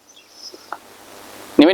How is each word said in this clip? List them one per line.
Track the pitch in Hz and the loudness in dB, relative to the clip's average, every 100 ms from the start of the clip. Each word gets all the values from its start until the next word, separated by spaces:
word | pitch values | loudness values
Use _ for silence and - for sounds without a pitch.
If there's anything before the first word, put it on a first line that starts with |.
| _ _ _ - - - - - - - - - - - - - | _ _ _ -20 -20 -20 -20 -20 -20 -20 -20 -20 -20 -20 -6 0
இனிமே | 160 | 0